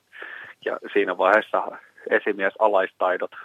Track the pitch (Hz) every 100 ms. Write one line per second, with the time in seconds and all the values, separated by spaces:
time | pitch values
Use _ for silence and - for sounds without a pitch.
0 | _ - - - - - - - - 101
1 | 95 90 95 107 - 95 85 - - -
2 | - 110 110 98 98 - 107 95 95 -
3 | 90 90 92 -